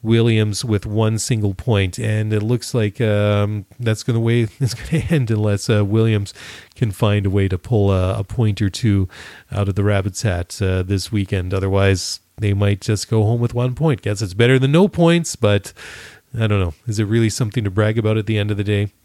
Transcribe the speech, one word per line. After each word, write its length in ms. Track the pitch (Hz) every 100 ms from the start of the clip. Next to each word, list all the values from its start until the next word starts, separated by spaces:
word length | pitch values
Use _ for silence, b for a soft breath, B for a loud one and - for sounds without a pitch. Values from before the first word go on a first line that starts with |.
Williams 600 | 110 113 117 110 107 101
with 220 | 123 104 110
one 320 | 104 110 110
single 340 | - 113 104
point. 460 | 95 - 104 95 -
And 340 | 113 107 110
it 100 | 107
looks 300 | 107 120 -
like, 280 | 123 104 -
um, 640 | 113 104 104 104 104 104 98 -
that's 240 | 117 110
gonna 180 | - 117
way, 280 | 117 117 113
<laughs> 60 | -
it's 120 | 135
gonna 320 | - - 170 -
end 200 | 165 117
unless, 380 | 110 107 101 -
uh, 160 | 107
Williams 480 | 101 110 113 107 101 B B B B
can 160 | - 117
find 360 | 95 107 104 98
a 40 |
way 160 | 98 98
to 100 | 92
pull 340 | - 104 98
a, 260 | 95 92 95
a 60 |
point 360 | 101 - 110 98
or 80 | 101
two 380 | - 113 101 92 B B B B
out 160 | 95 101
of 60 |
the 100 | 95
rabbit's 380 | 101 101 98 95
hat, 380 | 117 87 87 -
uh, 220 | 95 92
this 300 | 92 98 -
weekend. 420 | 107 98 98 90
Otherwise, 680 | 95 95 98 98 95 - - _ -
they 160 | 104
might 280 | 101 101 101
just 280 | - 107 -
go 140 | 113
home 180 | 107 117
with 140 | 120
one 200 | 120 127
point. 280 | 123 160 127
Guess 200 | 110 104
it's 120 | 107
better 240 | 95 117 131
than 140 | 135
no 160 | 156 196
points, 480 | - 165 170 165 -
but 360 | 107 101 - B B B B B _ 117
I 100 | 110
don't 140 | 104
know. 140 | 87 80 -
Is 120 | 104
it 60 |
really 260 | 104 113 113
something 340 | - 110 120
to 60 | 101
brag 280 | 95 107 110
about 180 | 107 110
at 100 | 104
the 120 | 107
end 120 | 104
of 60 | 101
the 80 |
day? 280 | 101 104 101 _